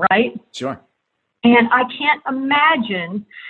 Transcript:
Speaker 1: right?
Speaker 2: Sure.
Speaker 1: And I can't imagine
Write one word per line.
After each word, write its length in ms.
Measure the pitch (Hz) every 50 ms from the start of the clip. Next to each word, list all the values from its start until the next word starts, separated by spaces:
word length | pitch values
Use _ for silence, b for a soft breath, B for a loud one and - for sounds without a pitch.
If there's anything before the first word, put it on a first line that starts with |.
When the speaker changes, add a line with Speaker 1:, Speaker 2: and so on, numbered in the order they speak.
| 175 190
Speaker 1:
right? 280 | 190 208 240 240 - 226 - _ -
Speaker 2:
Sure. 260 | - 123 135 123 - _ _ _ _ _ _ _ _ _ _ _ _ -
Speaker 1:
And 240 | 240 240 240 233 233
I 120 | 254 254 254 254 - -
can't 240 | 285 294 302 294 - 269
imagine 960 | 262 262 269 269 285 285 294 320 320 285 220 208 196 180 170 170 185 208 208 B B B B B